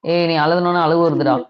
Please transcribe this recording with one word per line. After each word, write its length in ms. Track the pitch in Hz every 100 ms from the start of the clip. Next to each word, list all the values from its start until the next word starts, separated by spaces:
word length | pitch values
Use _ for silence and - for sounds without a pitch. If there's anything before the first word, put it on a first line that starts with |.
ஏய், 220 | - 170 170
நீ 80 |
அழுதணும்னு 460 | 165 151 170 175 175
அழுவு 200 | 160 165
வருதுடா. 340 | 170 143 - 127